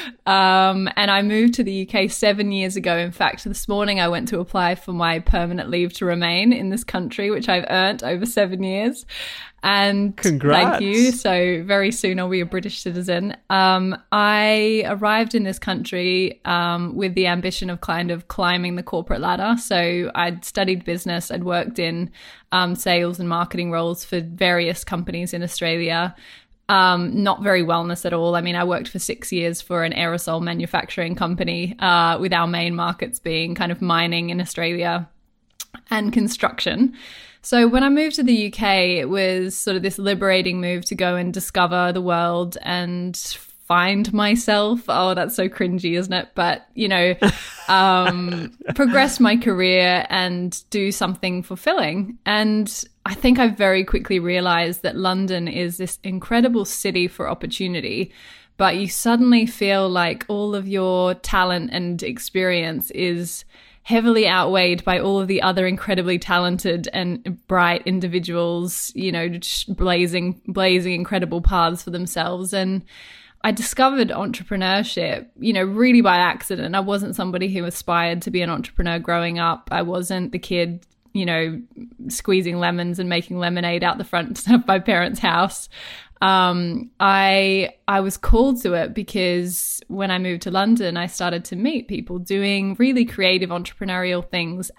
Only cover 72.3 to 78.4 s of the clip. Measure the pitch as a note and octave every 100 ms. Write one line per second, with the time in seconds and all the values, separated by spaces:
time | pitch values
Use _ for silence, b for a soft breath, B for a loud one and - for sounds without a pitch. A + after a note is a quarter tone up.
72.3 | F3+ F#3 G3 F#3 F#3+ - B B B B
73.3 | B A3 A3+ A#3 - C4 C4+ A#3+ - G3+
74.3 | - - G3+ F#3 G3 G#3 - E3 - -
75.3 | - G#3+ G3+ F#3+ G3+ B3+ A#3+ G3+ F3+ F3
76.3 | - - F#3 - F#3+ G3 G3+ G3+ F#3 F#3
77.3 | F3+ F#3+ F#3+ F3 F3 - E3+ E3+ E3+ -
78.3 | F#3